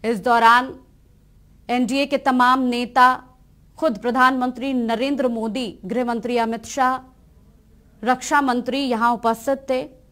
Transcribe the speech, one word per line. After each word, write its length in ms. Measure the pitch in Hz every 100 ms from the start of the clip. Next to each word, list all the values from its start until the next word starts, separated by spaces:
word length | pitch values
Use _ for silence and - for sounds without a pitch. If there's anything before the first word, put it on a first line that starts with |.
| 220
इस 140 | 226
दौरान 600 | 208 202 170 240 254 - _ _ _ _ _ _ _ _ -
एनडीए 360 | 247 240 269 277
के 120 | 277
तमाम 420 | 269 254 247 262
नेता, 640 | 254 240 247 262 254 254 - _ _ _ _ -
खुद 200 | 320 202
प्रधानमंत्री 760 | 240 247 254 262 247 247 269
नरेंद्र 540 | 254 233 220 269 269 262
मोदी, 520 | 233 220 220 226 - 185
गृह 200 | 233 240
मंत्री 320 | 240 233 240
अमित 280 | 226 226 226
शाह, 320 | - 254 262 - _ _ _ _ _ _ - _ _
रक्षा 380 | 220 254 - 294
मंत्री 380 | 277 247 247 269
यहां 340 | 269 226 233
उपस्थित 520 | 233 233 226 - 269 269
थे। 320 | 254 277 - _